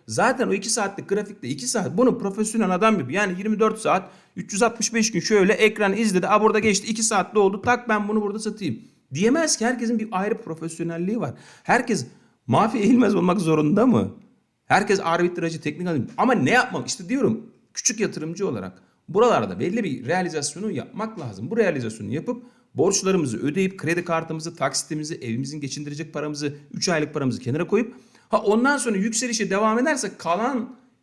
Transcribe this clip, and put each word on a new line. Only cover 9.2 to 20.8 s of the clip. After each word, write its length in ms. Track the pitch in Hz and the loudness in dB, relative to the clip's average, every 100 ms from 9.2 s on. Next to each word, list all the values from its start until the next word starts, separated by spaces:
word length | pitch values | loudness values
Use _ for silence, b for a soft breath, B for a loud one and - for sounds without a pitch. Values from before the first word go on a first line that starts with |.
| 214 302 311 - | 2 4 2 0
ki. 80 | 220 | 0
Herkesin 340 | 254 226 226 | 0 -2 -2
bir 80 | 214 | -2
ayrı 300 | 185 202 220 | -2 -2 -2
profesyonelliği 800 | - 160 165 165 170 165 180 226 | -6 -8 -8 -6 -6 -4 -2 -2
var. 140 | 147 - B B | -4 -6 B B
Herkes 440 | - 220 254 190 127 B B B - | 2 2 4 -2 -2 B B B 0
Mahfi 300 | 135 214 226 | 2 2 2
Eğilmez 380 | 202 247 220 196 | 4 6 6 4
olmak 260 | 180 165 | 2 2
zorunda 440 | 160 156 151 143 254 | 2 2 4 4 6
mı? 300 | 135 95 - - _ _ _ _ | 4 2 -4 -20 _ _ _ _
Herkes 340 | 160 208 196 | 2 4 0
arbitracı, 580 | 165 170 175 175 165 160 | 2 2 0 0 -4 -4
teknik 260 | 151 147 180 | -6 -6 -4
analiz. 160 | 156 107 - | -2 -4 0
Ama 160 | 220 | 2
ne 180 | 226 131 | 2 4
yapmam? 320 | 240 - 165 - | 2 2 -4 -6
İşte 240 | - 180 | -8 -4
diyorum, 360 | 262 214 110 - _ _ | 0 0 0 -6 _ _
küçük 260 | - - 220 | -4 -4 -2
yatırımcı 480 | 202 - 156 170 190 | -2 -4 -8 -4 -4
olarak 340 | 120 92 - b b - | -4 -8 -14 b b -4
buralarda 500 | 165 240 170 104 90 | 4 6 4 2 -2
belli 240 | 156 226 | -2 -2
bir 220 | 202 131 120 | -4 -6 -2
realizasyonu 640 | 180 180 151 135 170 214 | -2 -2 -4 -6 -6 -6
yapmak 480 | 160 | -6